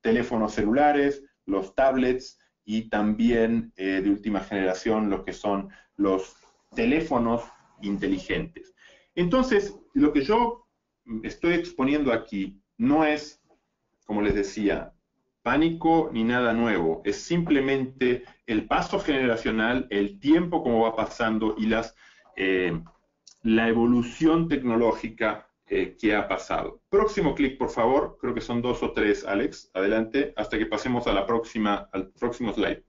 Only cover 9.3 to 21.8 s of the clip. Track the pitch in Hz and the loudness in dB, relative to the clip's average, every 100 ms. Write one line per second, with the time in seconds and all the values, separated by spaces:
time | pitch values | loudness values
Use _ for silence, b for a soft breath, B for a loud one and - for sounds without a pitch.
9.3 | 262 254 202 - - _ - 147 143 135 | 2 4 2 0 -12 _ 2 2 2 2
10.3 | 226 240 - _ _ _ _ - 110 113 | 2 2 -2 _ _ _ _ -12 -10 -10
11.3 | - 170 170 170 - 131 147 135 113 - | -4 0 0 -2 -2 0 2 0 -2 -4
12.3 | 98 95 - _ - 123 151 151 151 - | -6 -6 -10 _ -2 2 4 2 0 -6
13.3 | - _ _ _ _ _ _ - 104 104 | -20 _ _ _ _ _ _ -6 0 0
14.3 | 101 95 107 101 78 - _ _ _ _ | 0 -2 -2 -2 -2 -6 _ _ _ _
15.3 | _ 120 139 165 165 160 165 151 117 113 | _ -2 2 2 2 2 2 2 -2 0
16.3 | 123 120 117 117 95 82 80 101 101 - | 2 2 2 0 2 0 -2 -4 -6 -2
17.3 | 170 165 143 135 135 127 - 123 123 B | -2 2 2 2 0 -2 0 0 0 B
18.3 | B - 107 - 151 175 190 - 135 131 | B -4 -4 0 -2 0 -4 0 0 0
19.3 | 113 120 110 113 127 123 101 101 - 139 | 0 -2 0 0 0 -2 -2 -2 -2 4
20.3 | 165 175 165 123 113 113 110 107 - 113 | 4 4 -2 0 2 2 0 -6 -2 -2
21.3 | 110 110 107 107 110 | 0 -2 -2 0 0